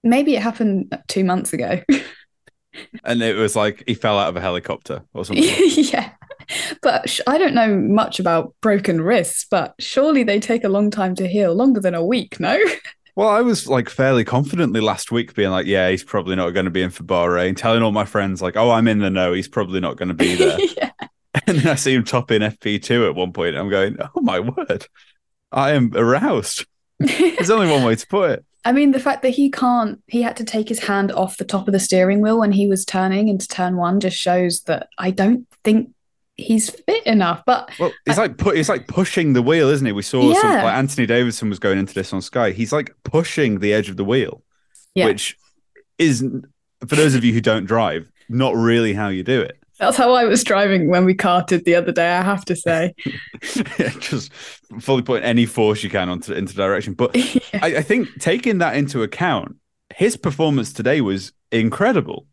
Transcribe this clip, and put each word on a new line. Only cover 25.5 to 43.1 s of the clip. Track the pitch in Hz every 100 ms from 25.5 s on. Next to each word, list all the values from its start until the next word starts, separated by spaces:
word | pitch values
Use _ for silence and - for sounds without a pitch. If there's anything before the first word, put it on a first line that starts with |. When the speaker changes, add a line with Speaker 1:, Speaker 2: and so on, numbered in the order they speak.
Speaker 2:
I | 131 139
am | 147 120 107
aroused." | 117 135 277 139 - - - _
Speaker 1:
<laughs> | _ _
Speaker 2:
There's | 269 - 339 339 175
only | 220 180
one | 143
way | 120 113
to | -
put | 196 175
it. | 120 _ _ -
Speaker 1:
I |
mean, | 269 294
the | 262
fact | 277 269
that | 262
he | 254 277
can't, | 277 247 240 214 202 _
he | 240
had | 233 -
to |
take | 220 220 214
his | 220
hand | - 196 196
off | - 190 -
the | 196
top | 196 196
of |
the | 196
steering | - 185 185 202
wheel | 214 226
when | 208
he | 196 202
was | 190 190
turning | 185 190 196 214
into | 196 -
turn | - 180 180
one | 175 190
just | 185 -
shows | 180 180 180 170
that | - 160 - -
I | 180
don't | 190 196 247 - _
think | 214 220 - _ _ _ _ -
he's | - 220 -
fit | - - 453 -
enough. | 220 175 180 -
But | 247 - -
Speaker 2:
Well, | 175 - -
he's | 185
Speaker 1:
I |
Speaker 2:
like | 208 -
pu-, | 202
he's | 160 151
like | 170 -
pushing | - 185 - 160
the | 123
wheel, | 120 165 139
isn't | 143 131
he? |
We | 101
saw | 101 135 285
some, | 349 427
Speaker 1:
Yeah. | 285 113
Speaker 2:
like, | 123
Anthony | 135 139 110
Davidson | 120 123 107 107
was | 98
going | 104 95
into | 95 -
this | 92
on | 95
Sky. | - 127 113
He's, | 95 113
like, | 151 143 _
pushing | -